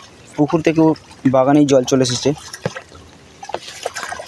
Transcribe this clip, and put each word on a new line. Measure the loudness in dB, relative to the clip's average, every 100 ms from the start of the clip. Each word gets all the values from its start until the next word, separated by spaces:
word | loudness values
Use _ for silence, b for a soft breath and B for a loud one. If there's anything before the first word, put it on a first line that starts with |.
| -4 -20 -10 -2
পুকুর | 0 0
থেকেও | 0 2 2 0 -6 -4 0
বাগানেই | 2 4 4 4
জল | 4
চলে | 4 2
এসেছে। | 0 -2 -2 -4 -8 -12 -10 -10 -18 -20 -20 -20 -20 -20 -12 -12 -12 -14 -12 -12 -12 -14